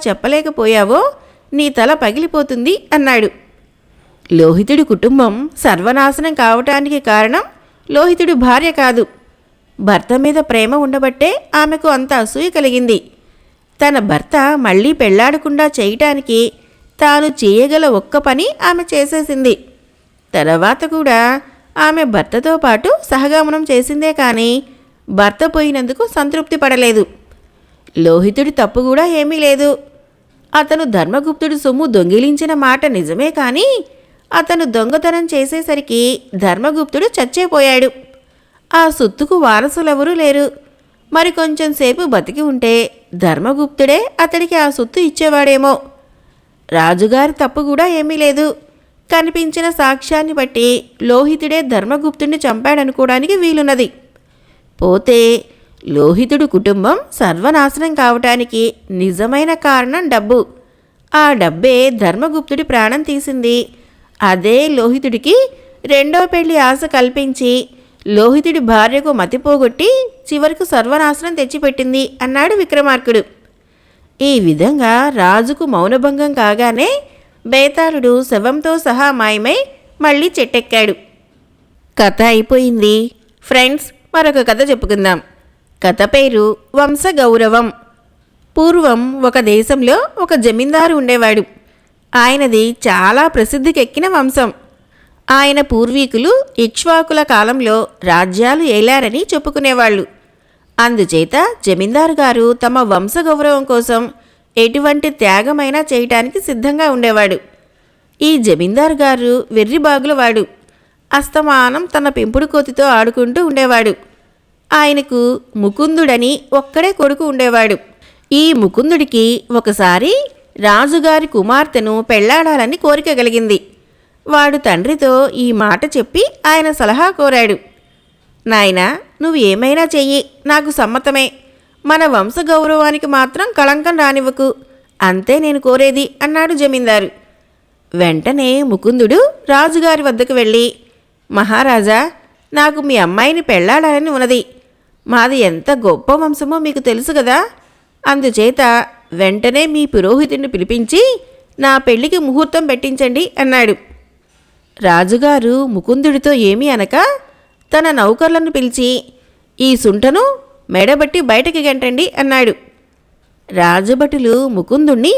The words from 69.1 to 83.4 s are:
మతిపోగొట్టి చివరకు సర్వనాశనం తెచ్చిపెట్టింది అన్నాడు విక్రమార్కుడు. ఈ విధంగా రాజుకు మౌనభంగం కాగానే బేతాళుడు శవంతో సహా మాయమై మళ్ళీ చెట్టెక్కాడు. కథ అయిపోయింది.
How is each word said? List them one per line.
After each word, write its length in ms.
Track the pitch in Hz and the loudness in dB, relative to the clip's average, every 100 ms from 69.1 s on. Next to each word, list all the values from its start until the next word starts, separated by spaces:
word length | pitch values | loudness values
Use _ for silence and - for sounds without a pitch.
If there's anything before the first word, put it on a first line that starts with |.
మతిపోగొట్టి 960 | 262 180 254 294 285 254 240 370 523 508 - - | -2 -2 -4 0 2 2 0 0 0 -2 -10 -8
చివరకు 300 | 294 302 311 | -2 -2 -2
సర్వనాశనం 720 | 359 - 233 294 302 294 339 330 | -2 -2 0 0 0 -2 -6 -6
తెచ్చిపెట్టింది 760 | 262 302 285 269 254 262 269 - | -6 -2 -4 -2 -2 -2 -4 -6
అన్నాడు 340 | 254 269 320 427 | -6 -2 0 0
విక్రమార్కుడు. 680 | 359 302 285 254 247 226 - _ _ _ _ _ _ _ _ - | -2 0 0 0 0 0 -2 _ _ _ _ _ _ _ _ -6
ఈ 180 | 269 262 | 0 2
విధంగా 680 | 180 151 208 294 233 233 285 | 2 0 0 0 0 0 0
రాజుకు 560 | 254 180 208 233 285 320 | 0 2 2 0 -4 -4
మౌనభంగం 680 | 202 180 254 285 277 294 | -2 0 0 0 -2 -4
కాగానే 680 | 269 214 208 240 226 349 571 - _ _ _ 226 | 0 0 0 0 0 -2 -2 -8 _ _ _ -2
బేతాళుడు 760 | 262 285 285 320 311 247 247 | 0 2 2 -2 0 2 0
శవంతో 540 | 254 220 226 294 320 330 | 0 -2 -2 -4 -2 -2
సహా 340 | 311 240 285 | -2 0 0
మాయమై 460 | 262 214 214 226 392 554 - _ - | 0 -2 -2 -2 -2 -4 -10 _ -4
మళ్ళీ 300 | 302 285 339 - | 0 2 0 -2
చెట్టెక్కాడు. 540 | 247 240 226 226 214 185 - _ _ _ _ _ _ _ _ - | -2 -2 -2 0 0 -2 -10 _ _ _ _ _ _ _ _ 0
కథ 200 | 208 - | 0 2
అయిపోయింది. 920 | 226 226 220 262 254 233 208 214 233 _ _ _ | 2 2 2 0 0 0 2 2 -2 _ _ _